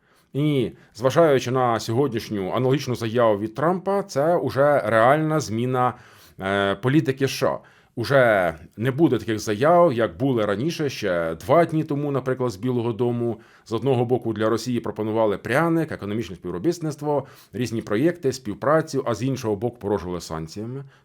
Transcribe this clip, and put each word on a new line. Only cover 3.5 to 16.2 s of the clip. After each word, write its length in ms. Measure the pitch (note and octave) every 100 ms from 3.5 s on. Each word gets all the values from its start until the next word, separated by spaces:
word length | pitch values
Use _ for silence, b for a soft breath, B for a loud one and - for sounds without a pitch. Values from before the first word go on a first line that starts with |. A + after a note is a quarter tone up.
Трампа, 480 | G#2+ D3+ F#3 F3+ G3
це 340 | G3 C3+ D3+ F#3+
уже 460 | C#3+ G#2+ D3 C#3+
реальна 560 | G2+ A2 A#2 D3+ D#3 D#3
зміна, 540 | A2+ A2 B2 B2+ B2 - B B B B
е, 340 | F#2+ G2+ G2
політики 500 | G2 B2+ C#3+ C#3 C3
С 60 | C3+
Ш 160 | - A#2
А. 120 | C2 - b b -
Уже 580 | A2 C#3 B2 G#2 F2 D#2 D#2+ -
не 140 | B2
буде 280 | C3 D#3+ F3
таких 200 | - G#2+
заяв, 540 | G#2+ G#2 C#3 F3 F3
як 240 | A#2 A2 E2
були 300 | C3+ A#2+ G#2
раніше, 420 | G2+ D3 E3+ D3
ще 460 | - G#2 F2 E2
два 300 | D#2+ - D3+
дні 200 | E3 D#3
тому, 260 | D3+ C#3+ D3
наприклад, 400 | C3+ C3 B2+ B2
з 60 | F#2
Білого 360 | B2 B2 A#2
дому. 480 | A2 A#2+ A#2+ A#2 A2 B B
З 80 | B
одного 320 | A2 C3+ B2
боку 280 | A#2+ B2 A2+
для 160 | G#2 A2
Росії 320 | A2+ A#2+ A#2+
пропонували 580 | G#2 G2+ G#2+ A2 A2 F#2
пряник, 540 | - B2 E3 E3 D#3
економічне 440 | F2+ G2+ G#2+